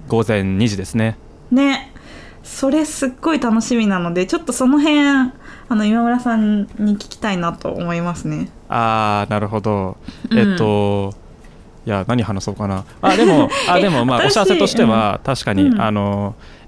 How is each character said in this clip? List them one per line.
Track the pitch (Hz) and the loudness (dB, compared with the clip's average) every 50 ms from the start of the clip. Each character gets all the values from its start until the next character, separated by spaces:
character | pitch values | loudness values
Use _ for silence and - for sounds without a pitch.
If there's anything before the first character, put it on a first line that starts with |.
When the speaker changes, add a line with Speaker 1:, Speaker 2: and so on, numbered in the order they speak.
| - - | -8 -2
Speaker 1:
午 | - - 113 107 | 0 0 0 2
前 | 113 101 95 | 0 0 0
二 | 95 95 95 113 117 | 0 0 0 0 0
時 | 104 95 | 0 -2
で | 95 | -6
す | - - | -4 -2
ね。 | 113 110 110 110 - - - - - - - | -2 0 -2 -2 -6 -12 -20 -20 -18 -6 0
Speaker 2:
ね。 | 240 254 277 277 269 - - - - - - - - - - - - - - | 2 2 2 2 0 -2 -6 -12 -20 -20 -20 -20 -20 -20 -20 -20 -20 -20 -18
そ | - - - - 269 | -18 -10 -4 -2 0
れ | 285 311 311 | 2 2 0
す | 302 - - 277 262 | -2 -4 -4 -4 -6
っ | 254 - | -4 -4
ご | - 330 320 | -2 -2 0
い | - | 0
楽 | - 240 220 226 | 0 2 2 0
し | 226 - 247 | 0 0 0
み | 233 220 208 | 0 2 0
な | 196 180 | 0 0
の | 175 170 170 | -2 -2 -2
で、 | 180 185 185 | -2 -2 0
ち | - | -2
ょ | 339 | -4
っ | - | -2
と | - 247 | -4 -4
そ | - 262 254 | 0 2 2
の | 277 302 | 4 4
辺、 | 285 311 302 294 | 4 4 4 4
あ | 285 285 277 269 262 254 - - - - - - - - | 4 4 4 2 2 0 -2 -8 -18 -20 -20 -14 -8 -4
の、 | 240 214 214 | -2 0 0
今 | 208 220 233 233 | 2 2 2 2
村 | 233 240 240 | 2 0 0
さ | 240 247 226 | 0 0 0
ん | 220 214 214 208 208 202 - - - | 2 2 2 2 0 -2 -4 -6 -4
に | 208 208 208 | -2 -2 -2
聞 | 202 | -2
き | - - - | -4 -10 -12
た | - - 220 196 | -8 -6 -4 -2
い | 180 | -2
な | 175 170 165 | -2 -4 -4
と | - - - | -6 -6 -8
思 | 170 - 170 170 170 | -6 -6 -6 -4 -4
い | 170 | -4
ま | 170 175 170 | -4 -4 -6
す | 160 - 156 | -6 -6 -6
ね。 | 151 151 160 - - - - - | -6 -6 -8 -8 -12 -14 -10 -6
Speaker 1:
あ | - 117 117 113 110 110 110 107 104 104 104 104 | -2 -2 0 0 0 0 0 0 0 0 -2 -2
ー、 | |
な | 113 104 | -2 -2
る | 104 101 | -2 -2
ほ | 110 110 | -2 -2
ど。 | 98 110 107 101 95 92 98 - - - - - - - | -2 0 0 0 -2 -4 -6 -10 -14 -18 -16 -12 -6 -2
Speaker 2:
う | - | 2
ん。 | - | 2
Speaker 1:
え | - 202 190 | 2 2 2
っ | 175 | 2
と、 | 110 107 104 104 104 101 101 101 98 98 101 - - - - - - - - - - - - - - | 2 2 2 2 2 2 0 0 -2 -4 -6 -10 -16 -20 -20 -20 -20 -20 -20 -20 -20 -20 -20 -14 -8
い | - | -4
や、 | 104 98 92 104 | -4 -4 -2 -2
何 | 120 123 | -2 -2
話 | 110 - 104 95 - | -2 -2 -4 -6 -6
そ | - | -6
う | 101 | -6
か | - 107 98 | -4 -4 -4
な。 | 98 95 98 - - - | -4 -4 -6 -10 -10 -2
あ、 | - 190 - | 0 2 4
で | 196 233 | 4 4
も、 | 196 175 147 - - - - | 6 6 4 4 2 0 -4
Speaker 2:
<laughs> | - - | -2 2
Speaker 1:
あ、 | 180 175 | 2 2
で | - 202 | 4 2
も、 | 170 127 117 | 2 2 2
ま | 127 127 117 | 2 2 2
あ、 | - | 2
Speaker 2:
え、 | 196 | 2
Speaker 1:
お | |
知 | 202 | 2
ら | 226 196 | 2 4
せ | 190 202 170 | 4 4 2
と | 151 120 | 2 2
し | - | 2
て | - 117 | 2 2
は、 | 113 110 113 110 104 98 101 - | 4 4 2 2 0 0 -2 -2
Speaker 2:
私、 | - 131 - | -4 -4 -4
う | - | -2
ん。 | |
Speaker 1:
確 | |
か | - 104 | -2 0
に、 | 95 95 95 | 2 2 2
Speaker 2:
う | - | 2
ん。 | - | 2
Speaker 1:
あ | 117 110 | 0 0
の、 | 104 104 101 101 101 101 101 101 101 - - - - - - | 0 0 0 0 -2 -2 -4 -4 -6 -10 -16 -20 -20 -20 -10